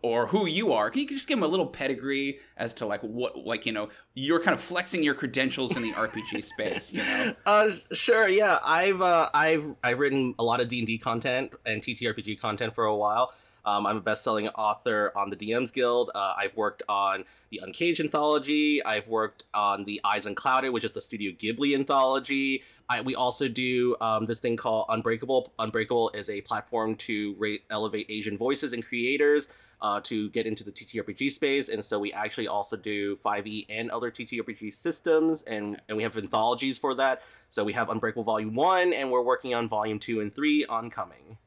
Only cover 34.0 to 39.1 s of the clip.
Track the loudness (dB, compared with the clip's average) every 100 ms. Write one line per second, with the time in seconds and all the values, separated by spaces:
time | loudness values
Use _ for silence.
34 | -6 -8 -8 -8 -8 -8 -8 -4 -4 -2
35 | 2 4 4 0 -4 -6 -6 -8 -6 -4
36 | -2 -4 -2 2 2 2 -2 -2 -2 2
37 | 2 0 -6 -20 _ -2 0 0 -2 0
38 | -2 -2 -2 0 0 2 4 6 4 2
39 | 2